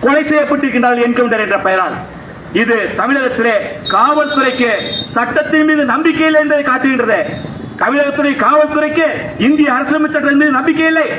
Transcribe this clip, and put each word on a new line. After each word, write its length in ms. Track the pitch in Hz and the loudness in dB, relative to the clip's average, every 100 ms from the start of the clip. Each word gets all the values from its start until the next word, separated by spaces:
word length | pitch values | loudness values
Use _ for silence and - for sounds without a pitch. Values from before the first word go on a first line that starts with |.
| 247 | 2
கொலை 180 | 294 | 2
செய்யப்பட்டிருக்கின்றார்கள் 800 | 294 302 294 285 277 240 240 240 240 | 2 0 0 0 0 0 2 2 0
என்கவுண்டர் 380 | 240 240 220 208 | 2 0 0 0
என்ற 120 | 196 196 | -2 0
பெயரால். 300 | 190 175 - - - - - - 185 | 0 -2 -4 -12 -16 -16 -18 -6 -2
இது 160 | 220 233 185 - | 0 0 -2 -2
தமிழகத்திலே 540 | 240 277 254 - 233 214 - - - | 0 0 0 0 0 0 -2 -8 -2
காவல்துறைக்கு 800 | 190 254 302 285 277 262 247 240 208 - - - - | 2 2 2 0 0 0 0 0 0 -4 -6 -4 -4
சட்டத்தின் 520 | 240 320 302 311 311 | -2 -2 0 2 2
மீது 140 | 311 277 | 2 2
நம்பிக்கை 340 | 240 330 302 320 | 2 0 2 2
இல்லை 120 | 302 | 2
என்பதை 200 | 302 294 | 2 0
காட்டுகின்றது. 560 | 277 254 262 254 233 202 156 - - - - - | 0 0 0 0 0 0 -2 -6 -10 -12 -12 -4
தமிழகத்துடைய 520 | - 285 285 277 285 262 | -2 0 0 0 -2 0
காவல்துறைக்கு 640 | 220 294 302 302 302 311 311 - - - 226 | 2 4 2 0 -2 0 0 -2 -8 -2 2
இந்திய 220 | 302 285 254 | 4 2 0
அரசியலமைப்பு 400 | 277 302 302 302 | 0 0 0 0
சட்டத்தின் 260 | 285 285 | 2 2
மீது 160 | 302 262 | 2 2
நம்பிக்கை 300 | 294 320 320 | 0 0 2
இல்லை, 160 | 320 277 | 2 0